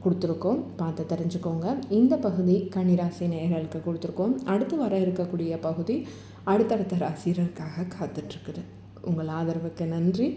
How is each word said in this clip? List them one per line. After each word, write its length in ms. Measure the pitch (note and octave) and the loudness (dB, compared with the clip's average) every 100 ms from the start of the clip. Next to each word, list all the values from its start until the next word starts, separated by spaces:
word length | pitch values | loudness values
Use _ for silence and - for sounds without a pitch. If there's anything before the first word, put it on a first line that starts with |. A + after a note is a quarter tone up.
கொடுத்துருக்கோம், 560 | G3 F3+ E3+ D#3+ F3+ C4+ - - | 2 2 0 0 0 0 -2 -4
பார்த்து 240 | E3+ D#3+ E3 | -4 -4 -4
தெரிஞ்சுக்கோங்க. 560 | E3 E3+ F3 F3 E3 F3 C#4 - G#3 | -2 0 -2 -2 -2 -2 -2 0 6
இந்த 140 | B3+ D#4 G#3+ | 6 6 2
பகுதி 300 | F3+ F3+ F#3 F#3 G3 | 2 4 4 2 0
கன்னிராசி 540 | F3+ F3+ F3 - F3 | 4 4 2 -2 -2
நேயர்களுக்கு 480 | E3 D#3+ E3 D#3+ D#3+ E3 | 0 0 0 -2 -4 -4
கொடுத்துருக்கோம். 480 | E3 E3 E3+ G3 C4 - | -4 -4 -2 0 0 2
அடுத்து 240 | G3 C4+ E4 | 0 2 0
வர 180 | A#3+ G3 F#3 | 2 2 2
இருக்கக்கூடிய 520 | F3+ F3 F3 E3 D#3+ D#3+ | 0 -2 -2 -2 -2 -2
பகுதி 280 | E3 E3 C4 - - - - - | -2 0 -2 -2 -12 -16 -10 2
அடுத்தடுத்த 480 | G3+ A3+ A3 F#3+ F3 D3+ | 4 4 2 0 0 0
ராசியினருக்காக 840 | D#3+ F3 F3 E3+ - D#3 D#3+ F3+ - | -2 0 2 0 -2 -10 -6 -8 -6
காத்துட்ருக்குது. 680 | E3 - - - - - - - - - - | -6 -6 -8 -12 -10 -10 -12 -16 -20 -12 -2
உங்கள் 240 | E3 D#3 D#3+ | -2 -2 -2
ஆதரவுக்கு 480 | E3 E3 E3 - E3+ E3 | -2 -2 -4 -4 -4 2
நன்றி. 340 | E3+ F#3 C4+ | 2 4 0